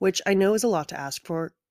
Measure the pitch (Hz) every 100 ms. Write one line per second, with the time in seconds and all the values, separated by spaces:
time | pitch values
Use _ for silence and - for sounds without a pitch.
0 | 190 185 - 196 190 214 233 180 147 -
1 | 139 - - 165 165 _ _